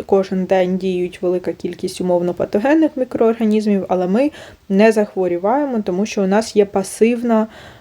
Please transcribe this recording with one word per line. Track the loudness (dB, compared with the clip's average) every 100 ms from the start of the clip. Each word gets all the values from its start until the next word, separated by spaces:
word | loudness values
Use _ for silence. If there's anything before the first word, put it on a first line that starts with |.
| -2
кожен | 0 0 -4
день | 0 0 0 -2
діють | -2 -2 -4 -4
велика | -2 -2 -4
кількість | -8 -8 -8 -8 -4
умовно | 0 0 0
патогенних | -2 -2 0 2 2 2 0
мікроорганізмів, | -4 0 0 2 2 2 2 0 0
але | 0 2
ми | 2 0 -4 -18 -16 -2
не | 4 4
захворіваємо, | 4 0 -2 -2 0 0 0 0 -2
тому | -2 -2 -2
що | -2
у | 0
нас | 0 0 2
є |
пасивна, | 2 0 -4 0 0 2 0 0 0 -6 -20 -20